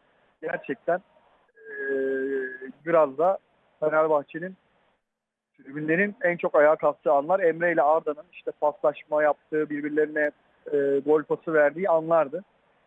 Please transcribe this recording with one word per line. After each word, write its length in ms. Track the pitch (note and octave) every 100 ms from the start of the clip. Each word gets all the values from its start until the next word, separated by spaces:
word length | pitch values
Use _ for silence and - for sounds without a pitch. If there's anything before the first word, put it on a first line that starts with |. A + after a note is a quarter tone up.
| _ _ _ _
Gerçekten, 580 | D#3+ E3+ - C3+ - F3+ - _ _ _ _ _
e, 360 | A4 G#4 C3+ C3+ C3+ C3+ C3+ C3+ C3 B2+ C3 -
Graz'da 540 | D#3+ E3 D3 C3+ F3 F#3+ _ _ _ _
Fenerbahçe'nin 760 | D#3 D#3 D#3 D3 C#3+ D#3+ F3+ F#3+ _ _ _ _ _ _ _ _ _ _
tribünlerin 580 | - D3 D#3 E3+ G#3 G3+
en 140 | F3 E3+
çok 180 | F3+
ayağa 220 | D#3+ D3 D#3+
kalktığı 360 | D3+ - E3+
anlar 280 | C#3+ D3+ F#3+
Emre 320 | E3+ D#3+ F3
ile 100 | E3
Arda'nın 420 | D3 D#3+ D#3 D3 -
işte 180 | - D#3 -
paslaşma 640 | D3+ C#3+ D#3 C#3+ - D3+
yaptığı, 480 | D3+ - _ D#3 D3+
birbirlerine, 600 | D3 D3 D3 D3+ D3+ D3 - _ _ -
e, 280 | D3 C#3 C#3 C#3
gol 160 | D3+
pası 320 | D3 D#3 -
verdiği 340 | D#3 C#3+ D#3 F#3+
anlardı. 560 | E3 D#3+ E3 C#3 E3 - _ _ _